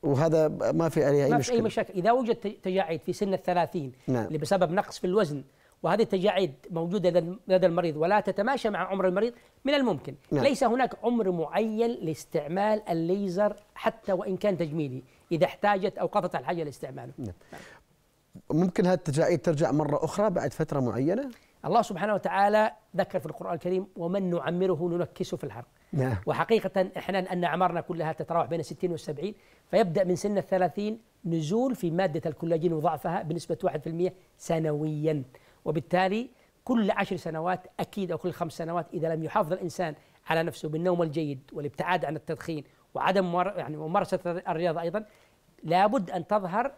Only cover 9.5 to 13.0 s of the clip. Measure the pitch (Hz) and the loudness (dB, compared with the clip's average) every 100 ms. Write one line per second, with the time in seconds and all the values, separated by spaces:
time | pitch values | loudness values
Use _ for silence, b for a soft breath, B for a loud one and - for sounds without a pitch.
9.5 | B 262 285 247 151 - 135 _ 147 269 | B 0 2 2 0 -6 -16 _ 4 4
10.5 | 262 196 247 247 - 220 240 190 175 151 | 4 2 4 0 0 -2 0 0 0 0
11.5 | 170 220 214 233 233 160 151 - 160 147 | 0 0 0 0 0 -4 -6 -4 -4 -2
12.5 | 180 208 214 214 170 | 0 2 0 0 -2